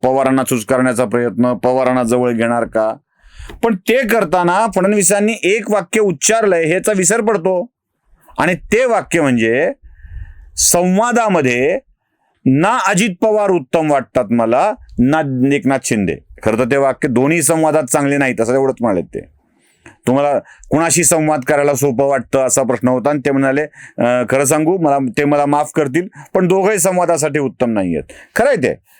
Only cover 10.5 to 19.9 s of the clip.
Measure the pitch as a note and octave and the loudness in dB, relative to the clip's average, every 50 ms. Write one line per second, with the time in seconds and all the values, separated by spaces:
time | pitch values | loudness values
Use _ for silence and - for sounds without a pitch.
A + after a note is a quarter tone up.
10.5 | - - - - - F3 F3 F#3 F#3 G3 A3+ A#3+ A#3+ A#3+ A3+ G#3+ F#3 E3+ C#3+ B2+ | -6 -2 0 0 2 2 2 2 2 2 2 0 0 0 0 2 2 2 2 2
11.5 | B2 A#2+ B2+ D3 F#3 - - _ _ _ _ _ _ _ _ _ _ _ - C3 | 0 0 0 0 0 -2 -6 _ _ _ _ _ _ _ _ _ _ _ 0 2
12.5 | C3 C#3 E3 G3+ A#3+ B3+ G3 F#3+ G#3 F3 A3 A#3+ F3 - - A3 G#3+ G#3+ G#3 G3 | 2 2 2 2 0 0 0 0 0 0 0 -2 -2 0 0 0 2 2 2 0
13.5 | F#3 F3 C3+ - - E3+ D#3+ D3+ D3 C#3 A#2+ - - C3 B2 G2 A#2 A#2+ A2+ A2 | 0 0 -2 -2 -2 0 2 2 0 0 0 -2 -2 -2 -2 0 0 0 0 2
14.5 | A#2 C3 E3+ G#3+ G#3+ - - - - - A#2+ C3 D3 D#3+ D#3 C#3 C3 B2+ B2+ C#3 | 2 2 2 0 -2 -4 -10 -8 -2 0 0 2 2 0 0 -2 -2 0 0 0
15.5 | C#3 C#3+ - C3 C3+ C3 - - B2+ A2 G2 E2+ D2+ B1+ - - - - - - | 0 0 0 0 -2 -2 -2 -2 -2 -2 0 -2 -4 -6 -8 -16 -14 -6 -2 -2
16.5 | G#2+ A2 B2+ A#2 C#3 C#3 C#3 C3+ C3 - - D3 A#2+ A#2 C3 C#3+ D#3+ E3+ D3+ C#3+ | 0 0 0 0 0 0 0 0 0 -2 -2 -2 0 0 2 2 0 0 0 0
17.5 | E3 D#3+ D#3+ D#3 D3 D#3 D3 B2 - D3+ C#3+ C#3 C#3+ C#3+ C#3 C3 B2 - A#2 A2 | 0 2 2 2 2 0 0 0 -2 -2 0 0 0 0 0 0 0 -2 -2 0
18.5 | B2+ C3+ C3 C3+ B2+ - A#2 A#2 G2 F2+ E2 - - - - - _ _ _ _ | 0 0 0 0 -2 -2 -2 -2 -2 -2 -4 -6 -8 -14 -14 -14 _ _ _ _
19.5 | _ _ _ _ _ _ - - | _ _ _ _ _ _ -20 -20